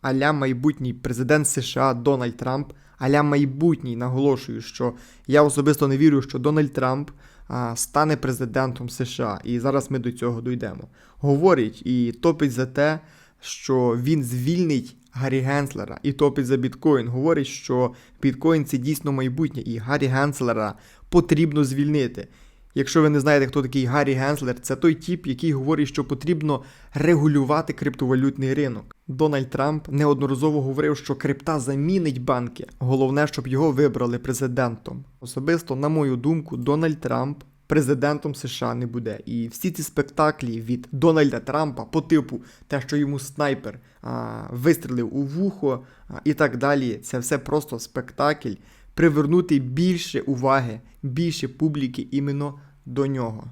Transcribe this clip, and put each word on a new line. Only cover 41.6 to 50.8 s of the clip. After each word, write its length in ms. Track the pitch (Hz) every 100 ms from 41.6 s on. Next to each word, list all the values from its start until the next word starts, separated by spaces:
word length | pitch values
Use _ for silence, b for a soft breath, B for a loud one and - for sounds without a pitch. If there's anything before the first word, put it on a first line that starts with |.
| 156 123
по 160 | 101 160
типу 400 | 156 160 131 127 B B -
те, 120 | 143
що 160 | 127 147
йому 220 | 143 143
снайпер, 640 | 131 - 147 135 113 113 b b
а, 400 | 120 120 117 113 107
вистрілив 640 | 120 135 165 151 127 117 131
у 60 |
вухо, 640 | 139 151 196 196 143 127 B B B
а, 60 | -
і 100 | 147
так 220 | 147 147 120
далі, 440 | 139 143 127 107
це 160 | - 131
все 200 | 120 143
просто 400 | - 151 151 117
спектакль. 760 | - - 127 - 143 147 123 98 b b b
Привернути 640 | - 165 147 147 175 180 143
більше 600 | 127 127 180 175 - 135
уваги, 600 | - 131 131 135 123 110